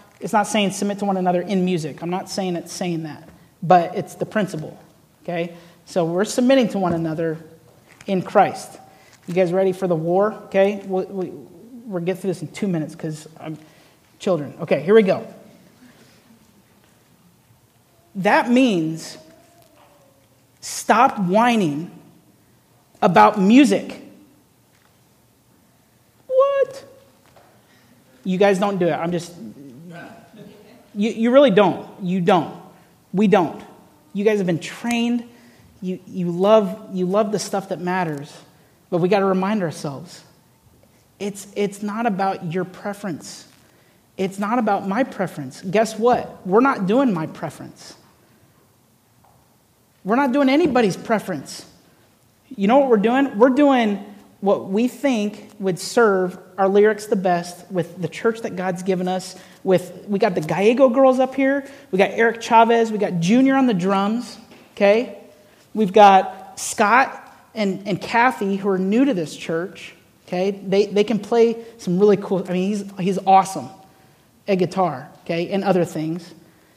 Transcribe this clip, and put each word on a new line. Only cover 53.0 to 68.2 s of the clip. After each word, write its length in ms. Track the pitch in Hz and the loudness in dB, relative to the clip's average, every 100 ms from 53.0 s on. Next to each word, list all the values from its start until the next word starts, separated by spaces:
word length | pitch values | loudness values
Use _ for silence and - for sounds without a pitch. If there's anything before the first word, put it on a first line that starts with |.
| 214 254 277 202 | 4 2 0 4
We're 120 | 262 | 4
doing 460 | 254 294 262 214 202 - - - _ | 6 4 4 2 -2 -8 -20 -20 _
what 280 | 196 165 117 | 0 0 0
we 180 | 196 247 | -2 -2
think 640 | - 285 233 208 - - - | -2 -2 -2 -4 -8 -18 -6
would 220 | 190 170 | -4 -4
serve 580 | - - 226 190 180 180 - - | -2 2 4 4 0 -6 -16 -2
our 120 | 190 | 2
lyrics 380 | 202 208 208 - | 6 4 2 -2
the 100 | 208 | -2
best 520 | 185 175 170 - - | 0 -2 -4 -14 -8
with 280 | 185 170 185 | -6 -6 -6
the 60 | 165 | -10
church 360 | - 233 226 | -2 -2 -2
that 120 | 196 | -8
God's 300 | 180 185 180 | -6 -6 -4
given 240 | 185 180 180 | -4 -2 -2
us. 260 | 185 - - - - | -4 -8 -16 -20 -8
With, 400 | 190 180 - - - | 2 2 0 -12 -6
we 140 | 202 | 0
got 160 | 214 180 | 0 0
the 40 | |
Gallego 480 | 156 170 208 247 262 | -4 2 2 4 4
girls 280 | 240 262 254 | 6 4 4
up 160 | 262 | 0
here. 340 | 269 269 277 269 - - | 0 0 0 -6 -18 -6
We 80 | 190 | 0
got 120 | 196 | 0
Eric 300 | 208 233 226 | 2 0 0
Chavez. 520 | - 226 226 233 226 | 2 4 6 4 0
We 60 | 214 | -2
got 200 | 196 175 | -2 -2
Junior 380 | 170 240 269 269 | 2 4 4 4
on 100 | 254 | 2
the 80 | |
drums, 640 | 190 185 196 202 233 240 - - - - - | 0 0 0 0 -2 -6 -16 -20 -20 -20 2
okay? 420 | 202 220 254 - - _ _ _ _ | 4 4 0 -10 -20 _ _ _ _
We've 180 | 208 208 | -2 2
got 680 | 214 202 190 185 - - - | 8 10 8 4 -6 -18 -12
Scott 760 | - - 208 240 269 - - - _ | -10 -2 2 4 2 -4 -20 -20 _
and, 360 | 226 202 190 208 | -4 -4 -4 -6
and 120 | 175 | -6
Kathy, 560 | - 233 | -2 0